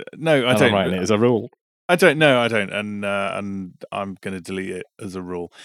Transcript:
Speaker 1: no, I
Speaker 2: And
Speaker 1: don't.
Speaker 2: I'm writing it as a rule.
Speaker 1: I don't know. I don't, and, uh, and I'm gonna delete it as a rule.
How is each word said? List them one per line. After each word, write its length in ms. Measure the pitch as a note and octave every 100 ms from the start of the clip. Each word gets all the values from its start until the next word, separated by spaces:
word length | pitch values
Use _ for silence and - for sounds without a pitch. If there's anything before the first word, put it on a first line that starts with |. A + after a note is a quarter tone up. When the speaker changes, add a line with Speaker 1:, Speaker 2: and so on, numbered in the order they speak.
| - -
Speaker 1:
no, 300 | D#3+ C#3+ B2
I 60 |
Speaker 2:
And 80 | B2+
Speaker 1:
don't. 80 | B2+
Speaker 2:
I'm 40 |
writing 200 | G2+ F2
it 80 | F2+
as 100 | F#2
a 80 | G#2
rule. 300 | A#2+ A#2 A2 _ _ _ -
Speaker 1:
I 60 | F3
don't 200 | F3+ D3
know. 200 | D#3 B2
I 80 | A#2
don't, 240 | A2 G2
and, 320 | G2+ G#2 G#2
uh, 280 | G2+ G2+ G2 F#2+
and 380 | G2 G2 F#2 - -
I'm 240 | G2+ G2 F#2
gonna 180 | G2+ F#2+
delete 300 | E2 F#2+ F#2+
it 160 | F#2 - -
as 140 | G#2 F#2
a 60 |
rule. 300 | F2+ F2+ E2+ -